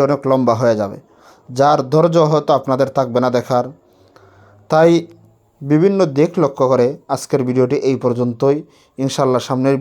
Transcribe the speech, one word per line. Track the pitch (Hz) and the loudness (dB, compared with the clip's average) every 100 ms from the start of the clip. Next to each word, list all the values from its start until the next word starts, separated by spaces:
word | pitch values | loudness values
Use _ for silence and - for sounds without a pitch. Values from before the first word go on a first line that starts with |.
| 139 | 0
অনেক | 139 135 | 0 0
লম্বা | 131 123 113 | 0 0 0
হয়ে | 123 110 | 0 0
যাবে, | 101 - _ _ _ _ - 127 | -4 -8 _ _ _ _ -14 0
যার | 139 147 127 | 2 2 0
ধৈর্য | 151 170 165 151 | 0 2 2 2
হয়তো | 156 151 139 | 0 0 0
আপনাদের | 131 131 135 - | 0 -2 0 0
থাকবে | 131 120 | -2 0
না | 123 123 | 0 -2
দেখার। | 120 127 123 147 _ _ _ _ _ _ _ _ _ | -2 -2 -4 -12 _ _ _ _ _ _ _ _ _
তাই | 156 165 170 - - _ _ _ _ | 2 4 2 -2 -16 _ _ _ _
বিভিন্ন | 139 151 185 196 180 135 | -2 2 2 2 0 0
দিক | 165 175 | -2 0
লক্ষ্য | 147 - 131 | -2 0 0
করে | 127 123 156 - 135 | 2 0 -2 -8 -8
আজকের | - 139 127 | -4 -4 -2
ভিডিওটি | 127 127 143 131 | 0 0 0 -2
এই | 131 | -2
পর্যন্তই। | 127 120 123 117 135 143 - _ _ - | -2 -2 -4 -2 -2 -2 -6 _ _ -8
ইনশাআল্লাহ, | 135 - 131 123 - | -6 -2 0 0 -2
সামনের | 131 135 135 | -2 0 -2